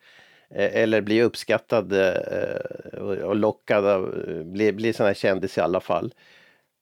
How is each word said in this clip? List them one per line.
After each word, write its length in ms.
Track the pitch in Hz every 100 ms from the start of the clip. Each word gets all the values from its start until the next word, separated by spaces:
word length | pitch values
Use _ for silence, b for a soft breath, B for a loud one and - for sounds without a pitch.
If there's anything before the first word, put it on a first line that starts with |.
| b b b b b
eh, 280 | - 101 104
eller 180 | 113 110
bli 220 | 101 110
uppskattad, 680 | 117 - - 107 - 117 92
eh, 1080 | 98 95 87 - 95 - - - - - -
och, 160 | 98 95
och 200 | 87 104
lockad 500 | 107 - - 107 101
av, 380 | 95 92 - -
eh, 160 | 82
bli, 280 | 82 98 107
bli 200 | 98 113
sån 140 | 110 107
här 80 |
kändis 440 | 98 107 95 87 -
i 20 |
alla 200 | 82 92
fall. 340 | - 87 - b b b b b b _